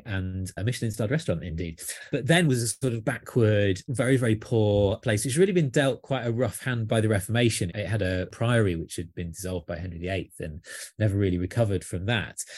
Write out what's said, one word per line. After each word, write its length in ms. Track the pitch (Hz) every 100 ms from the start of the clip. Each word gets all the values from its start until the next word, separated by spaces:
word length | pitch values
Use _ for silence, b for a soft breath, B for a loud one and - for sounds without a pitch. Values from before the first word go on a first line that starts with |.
| -
and 460 | 95 92 95 90 -
a 60 |
Michelin-starred 480 | 107 - 117 104 110
restaurant 320 | 156 - 82
indeed, 400 | 80 78 87 82 - B B
but 160 | - 139
then 180 | 170 156
was 160 | 123
a 60 | 117
sort 240 | - 131
of 120 | 113
backward, 760 | 107 117 - 123 107 104 101 95 -
very, 280 | 123 131 135
very 200 | 120 107
poor 600 | - 113 104 104 98 110
place, 260 | 120 107
which 100 | 135
had 60 | 127
really 120 | 196
been 180 | 180 139
dealt 300 | 151 135 117
quite 240 | - 127 117
a 60 |
rough 300 | 113 113 -
hand 240 | 131 120 107
by 140 | 113
the 80 | 107
Reformation. 640 | 101 - 117 120 - 95
It 140 | 104 101
had 140 | 107
a 240 | 92 92 92
priory 500 | - 117 117 101 82
which 180 | 92
had 180 | - 82 -
been 160 | 85
dissolved 340 | 80 90 90 85
by 120 | 82
Henry 200 | 90 85
the 120 | 90
eighth 280 | 95 - -
and 260 | 82 78 B B B -
never 200 | 104 98
really 220 | 98 87
recovered 440 | 87 117 110 95
from 240 | - 90 98
that. 320 | 117 73 - -